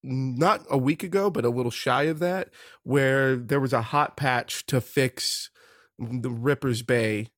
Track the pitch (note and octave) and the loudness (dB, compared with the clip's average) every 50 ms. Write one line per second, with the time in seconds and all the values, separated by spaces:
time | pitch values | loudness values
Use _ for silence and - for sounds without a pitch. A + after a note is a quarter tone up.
0 | - C3+ C3 C3 C3 C3 B2 B2 D#3 F#3+ A3 - - - C#3 C#3 B2+ C#3 D#3+ - | -6 -4 -4 -2 -2 -2 0 2 2 2 2 0 -2 -2 0 2 2 2 0 0
1 | - F3+ F3 G3 G3 G#3 - A#2+ A#2 A#2+ A#2+ B2+ B2 A#2 - - - C3+ B2 C3 | -4 -2 0 0 0 2 0 2 0 0 0 0 -2 -2 -4 -4 -2 0 0 2
2 | D3 D#3+ E3 D3+ F3 F3 F3+ F#3+ - - _ - - - - _ _ A#2+ C3 C#3+ | 2 0 0 -2 -2 -2 -2 -2 -6 -8 _ -20 -20 -20 -20 _ _ 0 2 4
3 | C3+ C3 C3+ C3+ C3 C3 C3 B2 B2 A2 C#3 C#3+ C3+ B2+ C3+ A#2+ A#2 - - D3 | 4 4 4 4 4 2 2 0 -2 0 0 0 2 2 0 0 -2 0 0 0
4 | D3 - - - D3 C3+ B2 B2 - - - - - - C#3+ B2+ - - - C#3+ | 0 0 -2 -2 0 0 0 0 -2 -4 -8 -10 -4 -2 -2 -2 -2 0 0 0
5 | C3+ B2+ - - - - - - - - _ _ - _ - _ _ _ _ - | 0 0 -2 -4 -6 -4 -4 -6 -8 -12 _ _ -20 _ -20 _ _ _ _ -10
6 | B2+ A2+ B2 B2 A2+ B2+ A#2+ A2+ A#2 C#3+ C#3+ C3+ - C3 A#2 A2+ A#2+ - B2 A#2+ | -8 -6 -6 -6 -4 -4 -6 0 0 0 0 2 0 -2 -2 -2 0 0 2 2
7 | A2+ A2 G#2+ G#2 A2 - _ | 2 0 0 -2 -4 -8 _